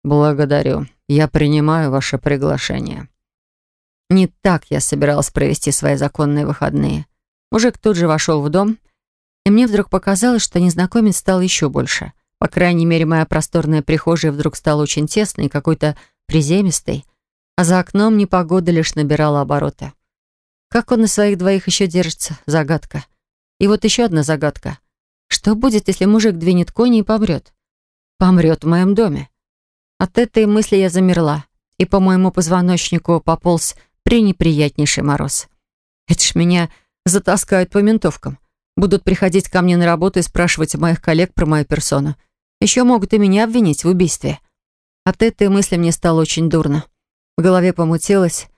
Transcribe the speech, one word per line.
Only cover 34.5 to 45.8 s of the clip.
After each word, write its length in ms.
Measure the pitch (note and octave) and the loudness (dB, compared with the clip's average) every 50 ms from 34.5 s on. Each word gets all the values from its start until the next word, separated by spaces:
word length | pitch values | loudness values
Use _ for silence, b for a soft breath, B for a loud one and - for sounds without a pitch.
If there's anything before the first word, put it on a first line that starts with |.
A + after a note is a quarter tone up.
| D#3 D3 D3 D3 - - D3 D3 - - | 2 2 0 -2 0 -2 -2 -2 -2 -2
мороз. 460 | - D3 C#3+ - - D3 - - - _ _ _ _ _ _ _ _ _ _ _ _ - | -2 -2 -2 -2 -4 -6 -6 -8 -10 _ _ _ _ _ _ _ _ _ _ _ _ -2
Это 140 | E3 - | -2 0
ж 120 | - - - | 0 -2 0
меня 360 | E3 E3+ F3 F3+ F3 E3+ D#3+ b b b b _ _ _ | 0 0 2 2 0 0 -2 b b b b _ _ _
затаскают 680 | F3 E3+ G3+ - - F#3 G3+ - - G3 F#3 F3+ - | -2 -2 0 0 0 0 0 0 0 0 0 0 0
по 80 | - G#3 | 0 2
ментовкам. 600 | G3+ G#3+ A3+ A3 - E3 - - - C3+ C3+ _ _ _ _ _ _ _ _ | 2 2 2 2 0 -2 -4 -4 -12 -12 -12 _ _ _ _ _ _ _ _
Будут 280 | - G3 F#3+ G3 G3+ _ | -2 0 2 2 0 _
приходить 440 | F#3+ F#3 - G3+ F#3 E3 G3 F3+ - | -2 0 0 0 2 2 0 -2 0
ко 140 | - F#3 | -2 0
мне 140 | F3 F3+ F3 | 2 2 2
на 100 | F3 F3 | 2 2
работу 320 | E3+ E3+ D#3 F3 G3 - F#3 | 2 2 2 0 0 0 -2
и 40 | |
спрашивать 520 | F3 - - - F3 E3+ - - D#3 - - | -4 -2 -2 -2 0 0 0 -2 -4 -4 -2
у 60 | D3 | -2
моих 200 | D#3+ E3+ E3 - | 0 0 0 0
коллег 320 | - - D#3+ D#3+ F3+ - | 0 0 0 0 0 0
про 140 | _ - E3+ | _ -2 0
мою 180 | D3+ D#3 D3+ D3 | 0 0 0 0
персону. 500 | - D3+ D3 - - D3 C#3 C#3+ D3+ D3 _ _ _ _ _ _ _ _ _ | -2 -4 -4 -2 -2 -2 -2 -2 -4 -6 _ _ _ _ _ _ _ _ _
Ещё 240 | - - - B3 B3 | -2 0 2 2 2
могут 300 | A#3+ B3+ A3 F#3+ F#3+ - | 4 2 2 0 0 0
и 40 | G#3+ | 2
меня 260 | G#3 G3 F#3 G#3 A3+ | 2 2 2 2 0
обвинить 400 | A3+ A3+ B3 A3 E3+ C#3+ - - | 0 0 0 2 2 0 0 0
в 40 | E3 | 0
убийстве. 500 | F#3 F3 F#3 E3 - - - C#3 C#3+ - _ _ _ _ _ _ _ _ _ _ _ _ _ | 2 2 0 -2 -2 -6 -6 -8 -8 -8 _ _ _ _ _ _ _ _ _ _ _ _ _
От 180 | F#3 F#3+ _ | -6 -2 _
этой 260 | A3 A3+ G#3+ _ G3+ G3 | 0 -2 0 _ 0 2
мысли 280 | G3 G3 G3+ - F#3+ | 2 0 0 0 -2
мне 160 | E3+ | 0